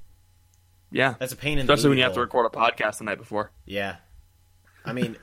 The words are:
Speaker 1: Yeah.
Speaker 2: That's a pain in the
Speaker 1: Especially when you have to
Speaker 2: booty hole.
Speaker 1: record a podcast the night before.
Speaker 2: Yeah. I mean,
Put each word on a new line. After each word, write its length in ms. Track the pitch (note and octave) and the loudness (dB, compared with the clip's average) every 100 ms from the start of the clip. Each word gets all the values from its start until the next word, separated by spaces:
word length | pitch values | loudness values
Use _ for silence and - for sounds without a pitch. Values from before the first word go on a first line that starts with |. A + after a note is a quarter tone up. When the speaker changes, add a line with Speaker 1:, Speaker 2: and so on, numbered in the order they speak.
| - - _ _ _ _ _ _ _ | -20 -20 _ _ _ _ _ _ _
Speaker 1:
Yeah. 220 | - C3 A#2 | 0 0 0
Speaker 2:
That's 140 | B2+ | -8
a 20 | - | -8
pain 240 | C#3+ D3 | -4 -2
in 80 | B2+ | 4
the 60 | |
Speaker 1:
Especially 160 | C#3+ D3 | 4 6
when 80 | C3+ | 4
you 60 | B2+ | 2
have 80 | |
to 60 | - | 0
Speaker 2:
booty 100 | A#2+ | 0
hole. 120 | B2+ | 0
Speaker 1:
record 120 | A2+ - | 0 2
a 260 | A#2 - | 0 0
podcast 140 | A2 G#2+ | -4 -4
the 60 | |
night 160 | G#2+ F#2+ | -6 -8
before. 320 | A#2 G#2 G#2+ - - | -6 -6 -6 -10 -10
Speaker 2:
Yeah. 320 | G2 G2 F2 _ - - _ _ _ _ _ | -6 -6 -8 _ -20 -20 _ _ _ _ _
I 100 | A2 | -10
mean, 240 | A#2+ B2 A2 | -4 -4 -6